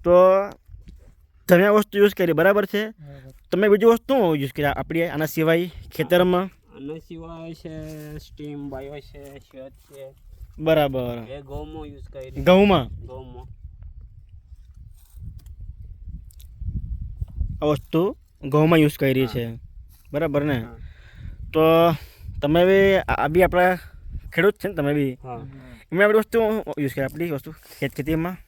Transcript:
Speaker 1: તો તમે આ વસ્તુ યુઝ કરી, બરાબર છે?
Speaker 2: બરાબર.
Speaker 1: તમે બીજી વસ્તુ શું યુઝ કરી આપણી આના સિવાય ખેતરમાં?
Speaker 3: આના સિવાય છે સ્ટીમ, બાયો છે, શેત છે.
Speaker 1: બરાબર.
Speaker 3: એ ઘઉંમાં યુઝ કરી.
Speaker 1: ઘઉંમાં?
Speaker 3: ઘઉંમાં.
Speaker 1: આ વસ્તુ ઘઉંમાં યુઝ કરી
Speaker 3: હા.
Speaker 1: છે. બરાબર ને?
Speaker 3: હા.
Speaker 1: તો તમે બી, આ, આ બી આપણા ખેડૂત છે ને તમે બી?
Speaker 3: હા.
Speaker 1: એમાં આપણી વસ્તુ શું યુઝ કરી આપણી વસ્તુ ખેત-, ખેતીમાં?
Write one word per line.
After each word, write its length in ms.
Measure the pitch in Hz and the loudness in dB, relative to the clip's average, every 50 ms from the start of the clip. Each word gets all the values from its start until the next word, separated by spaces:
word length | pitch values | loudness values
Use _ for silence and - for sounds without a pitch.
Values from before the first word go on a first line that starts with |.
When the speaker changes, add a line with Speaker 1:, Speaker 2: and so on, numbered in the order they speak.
| _ | _
Speaker 1:
તો 80 | 175 175 180 185 185 190 196 202 202 - _ _ - - - - - - - - - _ _ _ _ _ _ _ | 6 6 8 8 8 6 4 0 -4 -12 _ _ -20 -20 -20 -20 -20 -20 -20 -20 -20 _ _ _ _ _ _ _
તમે 180 | - 180 175 190 | 4 6 6 6
આ 40 | 208 | 6
વસ્તુ 260 | 208 214 202 _ - | 4 2 2 _ 2
યુઝ 180 | 202 202 208 - | 4 4 4 4
કરી, 180 | - 185 170 160 | 0 0 0 2
બરાબર 320 | 151 165 190 202 208 196 | 4 4 4 4 2 0
છે? 240 | - - 202 214 214 | -2 -4 -4 -4 -6
Speaker 2:
બરાબર. 420 | 226 _ 147 143 139 139 - 131 - - _ _ | -10 _ -20 -20 -20 -20 -20 -20 -20 -20 _ _
Speaker 1:
તમે 180 | - 175 214 208 | 0 2 4 4
બીજી 160 | 202 208 214 | 4 6 6
વસ્તુ 280 | 226 233 226 _ - 269 | 4 4 4 _ 0 0
શું 220 | 262 208 170 156 | 2 2 2 0
યુઝ 180 | 143 135 131 - | 0 -2 -6 -4
કરી 120 | - 143 | -2 -2
આપણી 360 | 143 139 135 135 135 160 165 | -2 -2 -2 -6 -4 -2 -2
આના 240 | 170 170 135 147 156 | -2 -2 -2 -4 -4
સિવાય 420 | 151 - 165 156 160 165 170 180 | -4 -2 0 2 2 2 2 0
ખેતરમાં? 760 | 175 - - - - - - 156 - 180 180 180 180 180 180 190 | -4 -8 -16 -18 -14 -6 -6 -2 2 2 2 4 4 2 0 -2
Speaker 3:
આના 560 | 185 _ _ _ _ - - 135 143 156 165 - | -4 _ _ _ _ -20 -16 -14 -14 -14 -14 -16
સિવાય 460 | _ 170 165 165 165 165 165 165 165 160 | _ -18 -16 -16 -16 -16 -16 -14 -16 -16
છે 640 | - - 165 160 156 156 156 156 151 151 151 151 151 | -16 -16 -14 -14 -12 -12 -12 -14 -14 -14 -14 -16 -16
સ્ટીમ, 500 | - - - - 147 147 147 143 143 139 | -16 -18 -18 -16 -14 -12 -12 -12 -12 -12
બાયો 260 | 135 131 139 139 147 | -12 -12 -14 -14 -16
છે, 440 | 143 139 - - 143 139 139 139 139 | -16 -18 -18 -20 -20 -20 -20 -20 -20
શેત 340 | 131 _ - 131 131 139 131 | -20 _ -20 -20 -20 -20 -20
છે. 400 | - _ _ 143 139 135 135 135 _ - - - - - - - - | -20 _ _ -20 -20 -20 -20 -20 _ -20 -20 -20 -20 -20 -20 -14 -6
Speaker 1:
બરાબર. 680 | 151 160 160 156 147 139 131 131 123 120 120 117 113 110 | 0 2 2 2 2 0 -2 -4 -4 -4 -6 -8 -12 -14
Speaker 3:
એ 120 | 135 143 | -16 -16
ઘઉંમાં 440 | 139 135 139 147 151 151 156 156 151 | -16 -14 -14 -14 -12 -12 -14 -14 -16
યુઝ 200 | 147 - - - - | -16 -18 -18 -20 -18
કરી. 320 | - 135 131 131 123 139 135 | -18 -18 -18 -14 -10 -2 2
Speaker 1:
ઘઉંમાં? 440 | 170 185 190 202 208 190 156 123 104 - - - | 4 6 6 6 6 4 2 0 -4 -10 -16 -16
Speaker 3:
ઘઉંમાં. 420 | - 127 131 131 127 123 123 - - - - - - - - - - - - - - - - - - - - _ - - - - - - - - - - - - _ - - - - - - - - - - - - - - - - - - - - - - - - - - - - - - - - - - - - - - - - - - - - - - - - - - | -16 -16 -16 -16 -16 -18 -18 -18 -18 -20 -20 -20 -20 -20 -18 -20 -18 -18 -20 -20 -20 -20 -20 -20 -20 -20 -20 _ -20 -20 -20 -20 -20 -20 -20 -20 -20 -20 -20 -20 _ -20 -18 -16 -16 -16 -18 -20 -20 -18 -16 -16 -16 -16 -18 -18 -20 -18 -18 -16 -16 -16 -16 -18 -20 -20 -20 -20 -20 -16 -10 -10 -6 -6 -6 -6 -6 -8 -8 -8 -12 -8 -10 -10 -10 -4 -4 -4 -4 -2 -2
Speaker 1:
આ 40 | 151 | 0
વસ્તુ 520 | 151 151 - - - - 160 180 208 294 - _ _ _ _ - 143 | 0 0 0 -2 -2 0 0 0 0 -4 -8 _ _ _ _ -6 0
ઘઉંમાં 300 | 143 151 156 160 170 160 | 2 4 4 6 6 6
યુઝ 180 | 151 147 151 | 4 4 2
કરી 280 | - 143 135 131 131 131 | 0 0 2 2 2 0
Speaker 3:
હા. 80 | 120 - | 0 -2
Speaker 1:
છે. 260 | 127 117 117 117 123 - - - - - - - _ _ - | -6 -6 -6 -10 -14 -16 -18 -20 -20 -20 -20 -20 _ _ -8
બરાબર 320 | - 147 165 160 143 143 143 | -4 -4 -4 0 0 -2 0
ને? 200 | 151 139 120 113 | 0 -2 -2 -4
Speaker 3:
હા. 120 | 117 117 - - - - - - - - - - - - - - - - | -8 -14 -18 -18 -20 -20 -20 -20 -20 -20 -16 -16 -16 -14 -14 -16 -4 0
Speaker 1:
તો 420 | 156 156 160 165 165 170 170 160 - - - - - - - - - | 2 4 6 6 6 4 4 2 0 -6 -18 -20 -18 -16 -12 -8 -4
તમે 240 | - 143 156 170 180 | -2 2 4 4 4
બી, 300 | 185 190 196 196 196 190 | 6 6 6 6 4 4
આ, 80 | 185 - | 2 0
આ 200 | - - - 120 | -2 -2 -2 -2
બી 160 | 147 156 180 185 | 0 4 4 2
આપણા 320 | 175 170 180 180 185 185 170 - - - - - - - - - - | 4 4 4 4 4 2 -2 -6 -18 -20 -20 -18 -12 -12 -12 -12 -6
ખેડૂત 260 | - 170 170 208 - | -2 2 2 2 0
છે 100 | _ - | _ -10
ને 60 | 202 196 | -8 -4
તમે 200 | 160 143 143 147 | -2 -2 0 0
બી? 240 | 147 139 135 127 _ - | 0 -2 -2 -6 _ -14
Speaker 3:
હા. 140 | 127 120 - - 135 - - - - - - - _ | -16 -14 -14 -14 -16 -18 -20 -20 -20 -20 -20 -12 _
Speaker 1:
એમાં 140 | 156 180 202 | 0 2 4
આપણી 140 | 208 214 220 | 4 4 2
વસ્તુ 200 | 214 _ - 233 | 0 _ 0 0
શું 240 | 226 214 220 220 - - - | 0 0 -2 -4 -6 -8 -6
યુઝ 160 | - 143 131 - | -4 -4 -4 -4
કરી 100 | 143 135 | -4 -6
આપણી 280 | 131 - 151 170 175 | -6 -6 -6 -6 -6
વસ્તુ 200 | 151 135 - 156 160 - _ - - - | -6 -8 -10 -14 -20 -20 _ -20 -8 -8
ખેત-, 160 | 143 135 - | -8 -6 -6
ખેતીમાં? 420 | - 135 151 160 160 165 180 185 - - | -6 -4 -2 -2 -2 -2 -6 -8 -12 -18